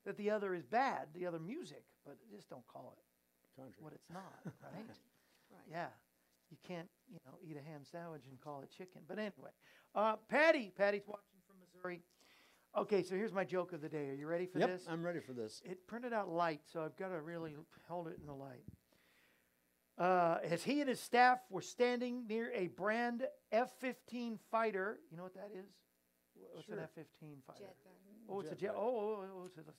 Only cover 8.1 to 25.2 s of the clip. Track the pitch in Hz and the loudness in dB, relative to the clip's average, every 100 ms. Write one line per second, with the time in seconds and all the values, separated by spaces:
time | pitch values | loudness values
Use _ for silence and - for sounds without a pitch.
8.1 | 156 127 131 151 139 143 - 185 - 156 | -10 -14 -14 -10 -10 -10 -14 -16 -16 -8
9.1 | 190 214 - - - - - _ - 220 | -4 -4 -6 -16 -18 -20 -20 _ 2 4
10.1 | 214 - 247 320 311 202 - 202 202 202 | 4 4 8 8 8 4 4 4 4 -2
11.1 | 208 _ 190 _ 190 180 180 185 175 - | -12 _ _ _ -20 -20 -8 -6 -6 -10
12.1 | _ - - - - _ 214 202 202 185 | _ -20 -20 -20 -20 _ 0 4 4 4
13.1 | 190 214 185 185 180 175 165 151 151 139 | 2 0 0 2 2 0 -2 -4 -2 -2
14.1 | 135 151 170 180 180 185 180 175 165 170 | -4 -2 0 0 2 2 2 -2 -2 -2
15.1 | 165 - 123 110 - - 185 - 226 247 | -2 -6 -6 -6 -6 -10 -10 -8 -6 -2
16.1 | 226 185 165 170 151 - 165 156 - 190 | -2 0 2 2 2 -6 -4 -4 -4 -4
17.1 | 175 151 170 165 147 156 - - 175 165 | -4 -6 -6 -6 -8 -16 -20 -8 -6 -6
18.1 | - 147 139 139 123 - - _ _ _ | -8 -10 -10 -10 -12 -16 -18 _ _ _
19.1 | _ _ _ _ _ _ _ _ - 180 | _ _ _ _ _ _ _ _ 2 6
20.1 | 185 170 170 175 165 190 285 262 214 - | 6 6 4 2 0 2 2 2 0 4
21.1 | 240 247 247 - 185 - - 247 247 247 | 8 10 8 2 -6 -4 2 4 4 0
22.1 | 247 226 220 240 233 180 - 196 226 240 | -4 -2 0 0 0 -2 0 0 2 0
23.1 | 233 262 - - 214 247 - 254 240 - | 0 -4 -6 2 2 2 0 -4 -4 -6
24.1 | 240 233 220 - 226 226 190 190 240 - | -6 -4 -6 0 2 4 2 0 -4 -10
25.1 | 165 | -12